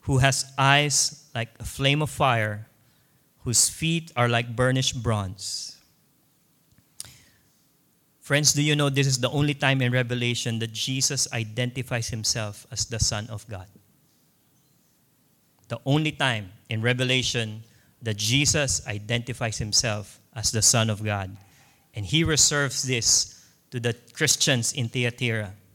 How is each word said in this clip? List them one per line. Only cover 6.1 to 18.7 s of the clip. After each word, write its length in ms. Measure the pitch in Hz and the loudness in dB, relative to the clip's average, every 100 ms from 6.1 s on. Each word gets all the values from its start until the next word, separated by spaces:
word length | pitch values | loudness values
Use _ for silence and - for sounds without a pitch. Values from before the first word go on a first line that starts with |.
| _ _ _ _ _ _ _ _ _ - - _ _ _ _ _ _ _ _ _ _ | _ _ _ _ _ _ _ _ _ -18 -18 _ _ _ _ _ _ _ _ _ _
Friends, 320 | - 143 147 | 0 2 4
do 80 | 143 | 4
you 140 | 147 147 | 2 4
know 120 | 143 | 4
this 180 | 135 139 | 4 2
is 120 | 127 | 2
the 100 | 120 | 0
only 240 | 143 147 | 2 2
time 280 | 147 135 135 | 2 2 2
in 100 | 123 | 2
Revelation 680 | 127 120 123 120 120 120 113 | 2 0 -2 -2 -2 -2 -4
that 120 | 113 | -4
Jesus 560 | 110 - 131 131 135 - | -6 -4 0 0 0 -2
identifies 760 | 120 110 107 123 123 120 120 113 | -4 -4 -4 -4 -4 -6 -4 -4
himself 580 | 110 107 120 107 101 - | -4 -4 -2 -4 -10 -12
as 140 | 107 - | -8 -6
the 140 | 113 | -2
Son 280 | - 107 110 | -2 -2 -8
of 200 | 107 - | -12 -12
God? 180 | 95 92 - _ _ _ _ _ _ _ _ _ _ _ _ _ _ _ _ _ _ _ | -14 -14 -20 _ _ _ _ _ _ _ _ _ _ _ _ _ _ _ _ _ _ _
The 140 | 117 | -6
only 280 | - 147 156 | 0 2 2
time 420 | - 135 113 92 - _ | 0 0 0 -6 -16 _
in 120 | 110 | -2
Revelation 840 | 117 123 127 127 120 123 110 107 - _ _ _ | 0 2 2 2 0 -2 -4 -8 -18 _ _ _
that 140 | 117 104 | -6 -2
Jesus 720 | 107 135 143 160 135 | 2 4 4 2 0